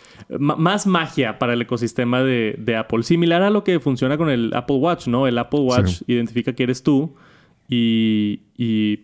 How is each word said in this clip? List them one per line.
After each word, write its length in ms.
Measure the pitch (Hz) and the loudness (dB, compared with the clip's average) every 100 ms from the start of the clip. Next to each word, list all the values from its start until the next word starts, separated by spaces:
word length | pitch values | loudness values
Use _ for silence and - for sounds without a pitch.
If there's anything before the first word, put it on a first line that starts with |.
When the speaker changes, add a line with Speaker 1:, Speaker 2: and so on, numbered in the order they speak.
| - - - | -20 -20 -12
Speaker 1:
M-, 260 | - 143 - | -4 -2 0
más 300 | 165 202 202 | 0 0 0
magia 520 | 180 156 - 117 - | 0 0 -2 -2 -2
para 140 | 123 | -2
el 80 | 120 | 0
ecosistema 600 | 117 120 113 - 120 123 | -2 -2 -2 -2 0 0
de, 320 | 131 123 110 104 | 2 0 -2 -4
de 180 | 110 113 | -4 -4
Apple. 260 | - 113 | -2 -2
Similar 400 | 117 170 170 170 | 2 2 4 2
a 80 | 202 | 2
lo 140 | 208 | 2
que 160 | 202 175 | 0 0
funciona 360 | 147 123 131 151 | 0 0 0 0
con 140 | 160 | 0
el 220 | 123 113 | 0 -2
Apple 220 | - 123 135 | -2 -2 0
Watch, 320 | 160 175 - | 0 -2 -2
¿no? 180 | 120 135 | 0 0
El 100 | 117 | 0
Apple 220 | 120 147 | -2 0
Watch 280 | 131 123 92 | 2 2 2
Speaker 2:
Sí. 160 | 87 - | -2 -2
Speaker 1:
identifica 440 | 120 117 120 117 | -2 0 -2 -4
que 100 | 120 | -2
eres 200 | 123 127 | -2 -2
tú 320 | - 135 156 - - - _ _ - | 2 2 0 -6 -20 -20 _ _ -4
y, 760 | 120 113 113 110 107 104 - _ - | 0 2 2 2 0 -2 -4 _ -6
y 420 | 117 110 107 104 | -2 0 0 -2